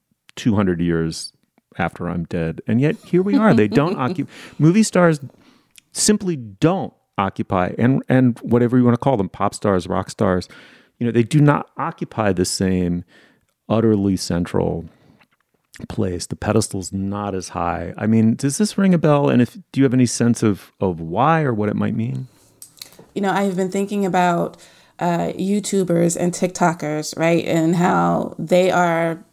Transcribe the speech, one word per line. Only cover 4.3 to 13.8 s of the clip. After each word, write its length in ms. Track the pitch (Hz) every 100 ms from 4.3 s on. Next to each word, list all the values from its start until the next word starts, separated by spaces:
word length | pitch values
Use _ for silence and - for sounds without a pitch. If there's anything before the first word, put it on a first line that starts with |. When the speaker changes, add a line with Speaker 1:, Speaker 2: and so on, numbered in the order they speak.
| - - -
Speaker 1:
movie 240 | 151 208
stars 360 | 214 180 175 151 135 _ _ _ _ - _
simply 440 | - - 214 185 151
don't 560 | 110 95 156 185 117 _ _ -
occupy, 540 | 98 - - 95 92 -
and, 240 | 117 135 -
and 300 | 131 127 113
whatever 360 | - 120 120 127
you 80 |
wanna 120 | 120 120
call 200 | 139 120
them, 120 | 98
pop 260 | - 101
stars, 320 | - 107 92 87
rock 240 | 92 92
stars, 380 | - 104 90 - - - - _ -
you 80 | 117
know, 60 |
they 100 | 113
do 180 | 113 151
not 300 | 147 147 - -
occupy 560 | 156 - - - 104
the 120 | 90
same 600 | 92 - 95 92 87 87 - _ _ _ _ _ -
utterly 480 | 110